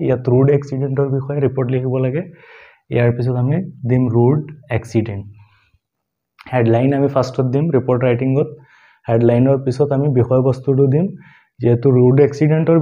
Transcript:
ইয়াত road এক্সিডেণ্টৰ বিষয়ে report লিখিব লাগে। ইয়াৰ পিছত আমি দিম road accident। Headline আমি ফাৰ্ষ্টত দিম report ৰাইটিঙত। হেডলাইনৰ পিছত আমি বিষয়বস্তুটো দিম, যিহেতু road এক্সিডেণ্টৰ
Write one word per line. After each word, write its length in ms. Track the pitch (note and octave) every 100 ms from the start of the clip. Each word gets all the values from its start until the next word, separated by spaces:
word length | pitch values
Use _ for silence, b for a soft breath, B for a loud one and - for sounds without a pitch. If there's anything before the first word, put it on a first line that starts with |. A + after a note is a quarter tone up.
ইয়াত 220 | C3 B2 B2+
road 180 | B2+ C#3
এক্সিডেণ্টৰ 560 | C#3+ C#3 C3+ C#3 C3+ C#3
বিষয়ে 300 | C3+ C3+ C#3+
report 280 | C3 C3+ B2
লিখিব 240 | C3 B2+ C3
লাগে। 260 | C3 D3+ F#3 B B B B B -
ইয়াৰ 200 | B2 A#2+ A#2+
পিছত 200 | B2 B2
আমি 200 | B2+ E3+ F#3 - A#2+
দিম 140 | B2+ B2+
road 260 | A#2 B2 D#3 - - -
accident। 540 | A#2 - A2 G#2 G2+ G2+ - b b b b _ _ _ _ _ _ -
Headline 440 | B2+ A2+ A#2 C3+
আমি 140 | C#3 C#3
ফাৰ্ষ্টত 380 | C#3 - - B2+
দিম 120 | C#3 E3
report 300 | C3 B2+ B2
ৰাইটিঙত। 460 | B2+ A#2+ C3 C3+ D#3 - b b b b -
হেডলাইনৰ 500 | A#2 A#2 A#2+ C3+ C3+
পিছত 260 | C3+ C3 C#3+
আমি 160 | C3+ D3 B2+
বিষয়বস্তুটো 680 | A2+ B2+ C3 - - C3+ C#3
দিম, 200 | D3 G3 - B B B -
যিহেতু 260 | A#2+ A#2+ C#3
road 260 | B2 B2 C3+
এক্সিডেণ্টৰ 580 | C#3 - D3+ D#3 D#3+ E3